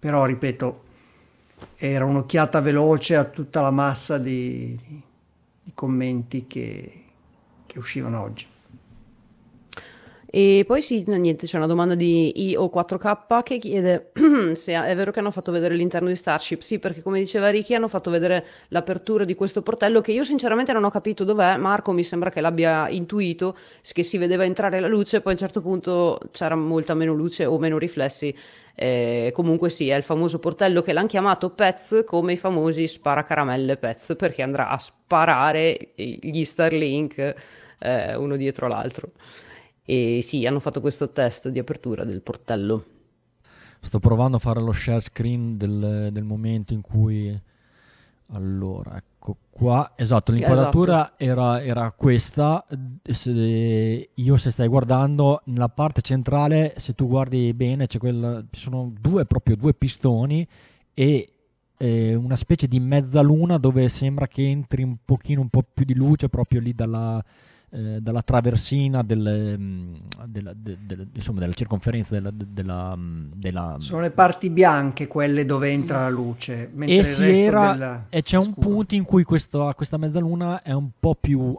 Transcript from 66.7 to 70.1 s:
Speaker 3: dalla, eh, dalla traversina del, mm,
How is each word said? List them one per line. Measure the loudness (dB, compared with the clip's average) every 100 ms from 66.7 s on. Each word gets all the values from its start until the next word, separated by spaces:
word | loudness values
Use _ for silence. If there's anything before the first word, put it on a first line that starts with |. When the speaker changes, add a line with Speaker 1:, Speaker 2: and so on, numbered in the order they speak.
Speaker 3:
dalla, | -2 -2 -2 -2 -4 -6 _ _ _ _
eh, | -10 -6 -6
dalla | -4 -4
traversina | 2 2 4 2 0 0 2 0
del, | 0 0 0 0 -2 -4
mm, | -6 -8 -10 -14 -14